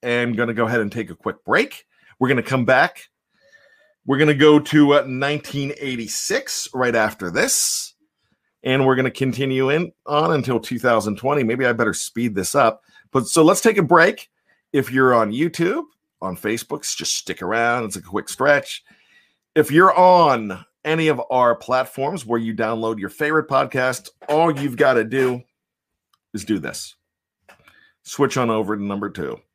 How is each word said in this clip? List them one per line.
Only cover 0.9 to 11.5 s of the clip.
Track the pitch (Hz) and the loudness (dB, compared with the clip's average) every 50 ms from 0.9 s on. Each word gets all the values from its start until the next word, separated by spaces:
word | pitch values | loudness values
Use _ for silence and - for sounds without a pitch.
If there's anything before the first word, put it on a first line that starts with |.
| - | -6
take | 117 113 85 | -8 -10 -10
a | 85 | -12
quick | _ _ 107 - _ _ | _ _ -8 -8 _ _
break. | - 113 170 254 294 - - _ _ _ _ _ _ _ _ | 0 0 0 0 0 -6 -20 _ _ _ _ _ _ _ _
We're | 131 127 | 0 0
gonna | 135 120 117 | 0 0 -2
come | - 135 131 123 | -2 -2 -2 2
back. | 117 131 127 151 180 - - - _ _ _ _ _ _ _ _ _ _ _ _ _ _ _ _ _ _ _ _ | 2 4 4 2 2 -2 -8 -20 _ _ _ _ _ _ _ _ _ _ _ _ _ _ _ _ _ _ _ _
We're | - 139 135 | -4 0 2
gonna | 151 151 151 | 4 2 4
go | 135 147 151 151 147 | 6 6 8 8 6
to, | 147 - - 151 147 143 143 | 4 4 4 4 6 6 6
uh, | 147 135 135 | 2 2 0
nineteen | 127 127 135 139 147 147 - - - 139 139 139 143 - | -6 -4 -4 -4 -4 -6 -8 -8 -8 -6 -6 -6 -8 -8
eighty-six | - 139 127 120 117 104 - - - - 190 262 277 - - - - - - | -8 -8 -8 -8 -8 -8 -8 -8 -6 -4 -6 -6 -6 -6 -10 -10 -10 -8 -4
right | 127 127 123 120 | -2 -2 0 0
after | 113 110 107 - _ 95 90 85 | 0 -2 -2 -6 _ -10 -6 -2
this. | 117 190 269 - - - - - - - - _ _ _ _ _ _ _ _ _ _ _ _ _ _ _ | -2 -2 0 0 -2 -2 -4 -4 -6 -10 -12 _ _ _ _ _ _ _ _ _ _ _ _ _ _ _
And | 127 131 135 135 | -2 0 2 4
we're | 131 131 | 2 2
gonna | 127 131 131 | 2 0 -2
continue | - - 135 131 117 113 135 135 131 131 135 131 | -2 -2 -4 -4 -2 -4 -4 -4 -2 0 0 0
in | 143 160 175 170 _ _ _ | 0 0 -2 -4 _ _ _
on | - 147 147 156 170 170 | -4 -2 0 0 0 0
until | 143 120 127 127 113 | -2 0 -2 -2 -4
two | - - 127 117 | -4 -4 -10 -2
thousand | 113 127 117 110 101 107 104 | 0 2 2 2 2 -2 -6
twenty. | 92 117 135 143 151 131 | -4 -2 -2 0 0 0
Maybe | 110 | 0